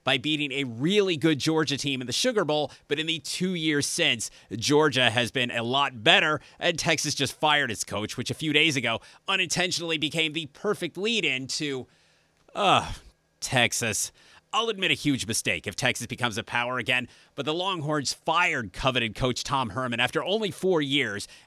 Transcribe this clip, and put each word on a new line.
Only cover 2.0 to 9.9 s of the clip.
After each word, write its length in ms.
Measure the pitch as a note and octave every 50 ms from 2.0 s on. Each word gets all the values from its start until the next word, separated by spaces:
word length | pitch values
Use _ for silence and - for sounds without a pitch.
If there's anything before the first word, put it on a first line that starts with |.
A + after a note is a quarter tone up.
in 40 | B2+
the 60 | A#2
Sugar 320 | A2+ - - B3+ A3+ G#3 E3+
Bowl, 260 | D3 D3+ D3+ C#3+ - - - _
but 120 | - D3 D3+
in 80 | D#3
the 140 | E3 E3 D#3
two 340 | - - - - F3+ F#3+ F#3
years 320 | E3 D#3 D#3 D3 C#3+ C3+
since, 440 | - - - D#3+ C#3 B2 A2 - - - - - _ G2
Georgia 540 | A2+ F#2+ A#2 D3 D3+ D#3 D3+ - C3 B2 A#2
has 220 | A2 B2 A#2+ A2
been 200 | - C3+ A#2+ A#2+
a 120 | F2+ A#2
lot 420 | A2+ A#2 B2+ C#3 C#3 C3+ C3 A2+ G#2+
better, 380 | D#3+ F#3 G#3 F3 - - - - - - -
and 180 | - F3 E3+ C#3+
Texas 360 | - E3+ D#3+ - - D3+ -
just 260 | - C#3 A#2+ - -
fired 300 | D#3+ D3+ D3 D3 C#3 A#2+
its 140 | G#2 - -
coach, 340 | - G2+ G#2 G#2+ G#2+ - C3
which 120 | A#2 -
a 40 | B2
few 180 | - D#3 D#3
days 240 | D3 D3 D#3 E3 B2+
ago 240 | C3+ A#2 A#2 A2+ G#2+ - - - - _ G3
unintentionally 680 | F#3+ F#3+ F3+ D3+ - F3+ F3+ F#3 - D3 E3+ E3